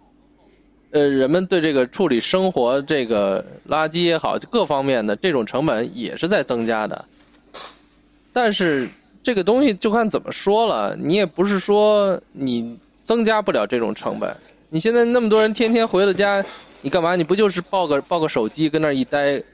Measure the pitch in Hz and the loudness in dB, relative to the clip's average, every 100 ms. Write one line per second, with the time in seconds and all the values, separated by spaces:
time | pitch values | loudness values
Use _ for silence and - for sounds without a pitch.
0 | _ _ _ _ _ _ _ _ _ 151 | _ _ _ _ _ _ _ _ _ 0
1 | 143 135 135 175 185 180 156 135 123 - | 2 2 2 0 2 0 2 2 0 0
2 | 175 117 - 185 190 151 120 139 139 147 | 0 0 2 0 2 0 0 0 -2 -2
3 | 117 107 98 95 - - - 151 156 165 | 0 0 0 -2 -6 -16 -4 -2 -2 0
4 | 170 160 120 101 - 240 156 139 139 123 | 0 0 0 -4 -2 -2 0 0 0 0
5 | 104 104 190 139 107 123 151 110 123 110 | 0 -2 0 0 -2 -2 0 0 -4 -6
6 | 95 69 170 196 139 120 113 110 104 - | -10 -6 -2 0 0 -2 -2 -2 -4 -8
7 | - _ _ _ _ - - - _ _ | -14 _ _ _ _ -14 -14 -18 _ _
8 | _ _ _ 254 233 202 175 139 113 - | _ _ _ 0 0 0 0 0 -2 -10
9 | _ - - 208 175 247 285 190 226 233 | _ -8 -2 0 2 4 2 2 0 0
10 | 220 135 - - 196 214 226 120 101 104 | 0 -2 -6 -4 0 2 2 0 -2 -4
11 | 131 202 175 - 202 196 - 208 214 208 | 0 0 0 0 0 0 2 2 4 4
12 | 196 180 _ - 135 120 117 117 _ _ | 2 -2 _ -8 -4 -4 -6 -12 _ _
13 | - 233 220 220 202 135 104 123 110 107 | -2 0 2 0 0 0 0 -2 -2 -4
14 | 117 107 98 - - _ - 160 220 240 | -6 -6 -6 -8 -18 _ -8 -2 0 2
15 | 233 247 220 220 220 208 226 233 226 185 | 2 2 2 4 2 2 2 2 2 2
16 | 202 185 202 196 196 - - - 139 180 | 2 2 2 0 -2 -10 -20 -12 -4 0
17 | 165 180 160 196 208 175 - 196 165 - | 0 0 0 2 2 0 -4 -2 0 -2
18 | - 175 156 135 107 151 156 156 151 135 | 0 -2 0 0 -2 0 0 2 0 0
19 | 123 143 143 135 - | 0 0 0 -2 -6